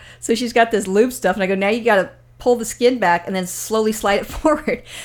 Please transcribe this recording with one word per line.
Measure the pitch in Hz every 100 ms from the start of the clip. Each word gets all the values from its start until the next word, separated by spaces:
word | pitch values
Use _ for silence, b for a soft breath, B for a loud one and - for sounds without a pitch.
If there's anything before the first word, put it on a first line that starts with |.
| B B
So | - 233
she's | 240
got | 233 226
this | 202 190
lube | 202 247
stuff, | - 185 190
and |
I | 185
go, | 196
"Now | 196
you | 233
gotta | 226 202 185 - - -
pull | 247 240
the | 226
skin | - 240 254
back | 185 175 -
and | 190
then | 180
slowly | - - 220 220
slide | 220 202 202
it | -
<laughs> |
forward." | - 311 302 233 170 - B